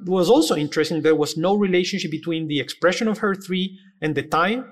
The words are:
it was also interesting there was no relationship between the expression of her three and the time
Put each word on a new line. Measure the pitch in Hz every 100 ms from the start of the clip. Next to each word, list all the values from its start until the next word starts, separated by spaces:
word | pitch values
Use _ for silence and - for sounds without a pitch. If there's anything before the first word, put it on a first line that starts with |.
| 180
it |
was | 185 175
also | 285 -
interesting | 151 147 156 151 160
there | 156 151
was | 147 160
no | 180
relationship | 208 196 180 180 190 156
between | 156 170 160 156
the | 143
expression | 123 - 170 180 226
of | 208
her | 202
three | 185 - 185 185 - - -
and | 156
the | 143
time | - 160 185 247 -